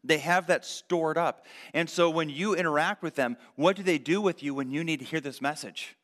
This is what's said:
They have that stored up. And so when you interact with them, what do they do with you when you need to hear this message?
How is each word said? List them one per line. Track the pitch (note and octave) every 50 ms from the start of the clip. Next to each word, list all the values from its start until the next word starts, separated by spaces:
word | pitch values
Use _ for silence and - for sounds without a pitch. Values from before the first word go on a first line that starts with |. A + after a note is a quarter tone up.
| -
They | C3 D#3+
have | D3+ C#3 D#3+ F3 F#3 F3
that | D#3+ F3 C#3+ -
stored | - - - - - F3+ E3+ D#3+ D#3 D#3 E3
up. | E3+ C#3+ - - - - - - - - -
And | D3+ E3+
so | D#3+ - F3 E3+ E3+
when | D#3 E3 D#3+ D3+
you | C#3 C#3+ F#3 G#3+ G3
interact | D#3+ F3+ E3 D3+ D3 D#3+ F#3 G#3 - -
with | D#3+ -
them, | - C3 A#2+ A#2+ - - - _
what | - D3 F3+ G3
do | G3 F#3+
they | F#3 E3+ D3
do | B2 C#3 E3+ G3+
with | G#3+ F#3 E3 -
you | C#3+ C#3+ C#3
when | C#3 C3+ B2+
you | C3+ D3 E3+
need | E3 D#3 C3
to | B2+
hear | - D#3+ D#3+
this | C#3 C#3+ C3 -
message? | C3+ C#3+ D3+ - - G2+ - - - - - _